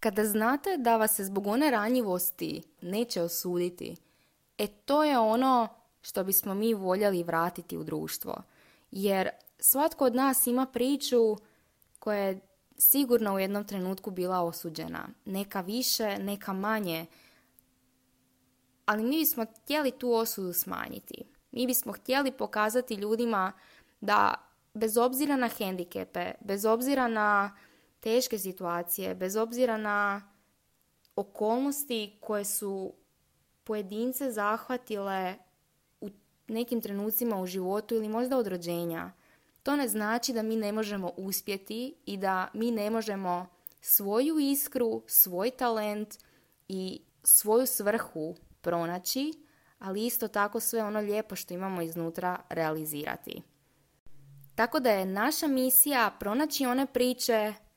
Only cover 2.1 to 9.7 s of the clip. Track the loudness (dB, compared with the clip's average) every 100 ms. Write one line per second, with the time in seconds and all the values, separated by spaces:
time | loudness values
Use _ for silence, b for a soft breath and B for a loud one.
2.1 | 0 -2 -4 -6 -6 -10 _ -6 -2 -2
3.1 | -2 -2 -2 -2 0 -2 -4 -12 -12 b
4.1 | b b b b -6 -6 -6 0 4 4
5.1 | 4 4 4 4 4 2 -4 _ _ -8
6.1 | -4 0 0 0 0 0 0 0 2 2
7.1 | 2 0 0 0 -4 -10 -8 -6 -6 -4
8.1 | -8 -8 -10 -12 b b b b -2 0
9.1 | 2 0 -4 -16 _ 4